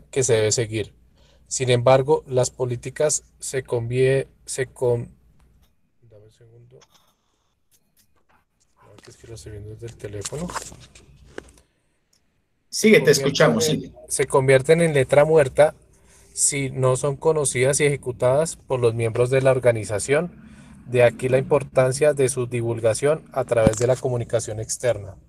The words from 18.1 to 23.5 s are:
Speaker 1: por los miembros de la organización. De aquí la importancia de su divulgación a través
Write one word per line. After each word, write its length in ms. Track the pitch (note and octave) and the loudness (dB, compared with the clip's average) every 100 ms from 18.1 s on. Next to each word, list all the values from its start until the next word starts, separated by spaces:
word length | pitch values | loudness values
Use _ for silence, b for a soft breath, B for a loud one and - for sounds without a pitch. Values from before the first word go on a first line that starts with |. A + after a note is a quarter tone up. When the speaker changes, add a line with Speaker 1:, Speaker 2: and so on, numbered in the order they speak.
| A#2 B2+ C#3 E3 - | -2 0 2 -2 -6
Speaker 1:
por 220 | - C3 | -6 0
los 120 | A#2+ | 0
miembros 360 | A#2 A2+ A2+ B2 | 0 -2 0 0
de 120 | C3+ | 2
la 100 | C3+ | 2
organización. 1000 | B2+ A#2+ A#2 G#2 G2+ C3 C#3+ F3 B B B B B - | 2 2 0 -2 -6 0 0 -2 B B B B B -2
De 160 | B2 | 4
aquí 260 | A#2+ A2+ B2+ | 4 2 0
la 80 | C3 | 0
importancia 760 | C3 D3 - C3 B2+ C3 D3+ | 2 -2 0 0 0 2 0
de 140 | C#3+ B2+ | 2 0
su 200 | C3 A#2+ | -2 -4
divulgación 840 | A#2+ A#2 A2 A2+ G#2+ C#3 D#3+ - | -4 -4 -2 -2 0 0 -2 -4
a 140 | C3+ | -6
través 320 | B2+ | -2